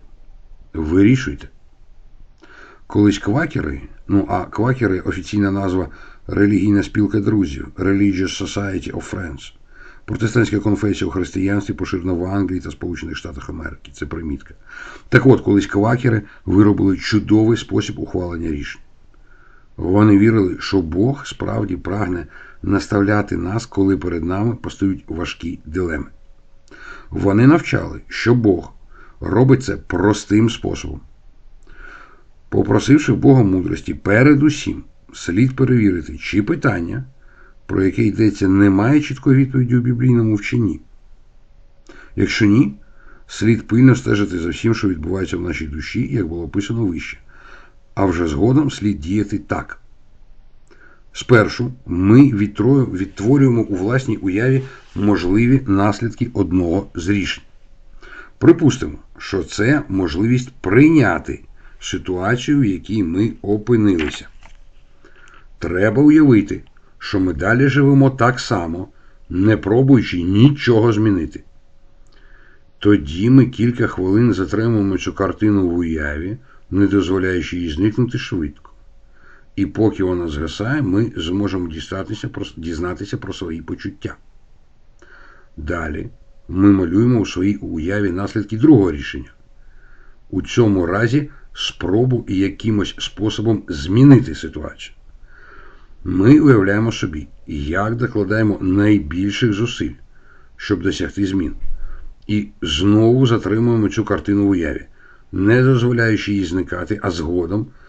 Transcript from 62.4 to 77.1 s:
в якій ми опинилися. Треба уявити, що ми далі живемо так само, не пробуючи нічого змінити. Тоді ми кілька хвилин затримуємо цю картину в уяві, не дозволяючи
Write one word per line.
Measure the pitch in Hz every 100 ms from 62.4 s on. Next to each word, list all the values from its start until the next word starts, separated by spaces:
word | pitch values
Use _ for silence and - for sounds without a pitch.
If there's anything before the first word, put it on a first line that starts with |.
| 135 143
в |
якій | 117 90 - 107
ми | 87 87 113 -
опинилися. | 95 104 104 120 104 87 73 - - - - - - - - - - - - - - -
Треба | 82 87 104 107
уявити, | 147 156 151 110 - 92 - - - -
що | - 101
ми | 92
далі | 76 92 120 139
живемо | 131 139 139 135
так | 135 120 123
само, | - 107 82 85 92 - - - -
не | 87 101 104
пробуючи | 95 113 135 131 92 87
нічого | 87 101 131 143 - 113 117
змінити. | 107 110 95 73 - - - - - - - - - - - - - - -
Тоді | 104 101 71 82 110
ми | 131 117
кілька | - 117 120 123
хвилин | - 92 101 120
затримуємо | 92 95 101 113 110 98 92
цю | -
картину | 85 95 87 107 101 90
в | 87
уяві, | 85 78 73 73 90 120 - - -
не | 95 98
дозволяючи | 98 85